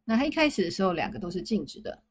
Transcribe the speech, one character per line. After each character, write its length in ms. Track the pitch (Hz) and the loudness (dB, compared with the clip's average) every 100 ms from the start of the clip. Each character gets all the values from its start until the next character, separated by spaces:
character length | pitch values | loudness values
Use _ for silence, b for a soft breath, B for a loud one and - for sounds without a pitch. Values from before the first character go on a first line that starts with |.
| - | 0
那 100 | 226 | 2
它 100 | 294 | 2
一 40 | |
开 200 | 320 302 | 4 2
始 140 | - | 4
的 80 | 170 | 0
时 100 | 170 | 2
候 120 | 190 | 2
两 180 | 170 127 | 2 -2
个 80 | - | -4
都 100 | - | -6
是 120 | 175 | -4
静 240 | - 214 143 | -2 -2 -2
止 160 | - | -8
的 200 | - - _ | -12 -12 _